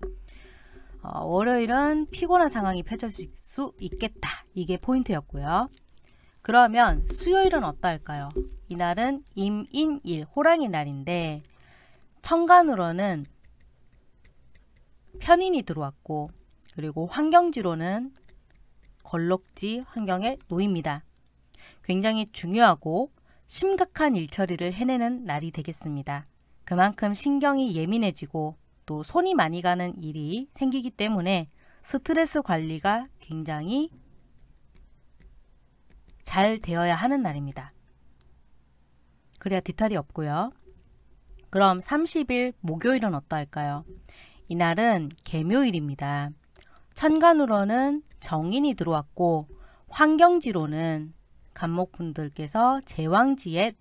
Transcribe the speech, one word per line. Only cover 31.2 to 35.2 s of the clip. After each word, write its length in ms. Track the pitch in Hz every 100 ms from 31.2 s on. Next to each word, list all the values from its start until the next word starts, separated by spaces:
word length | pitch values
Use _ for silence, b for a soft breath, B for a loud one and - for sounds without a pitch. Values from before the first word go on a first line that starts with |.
| 175 185 156 b b b
스트레스 600 | - 269 - 320 330 302
관리가 680 | 233 165 160 160 196 220 262 -
굉장히 720 | - 160 156 151 165 269 330 - - - _ - - _ - - - - _ -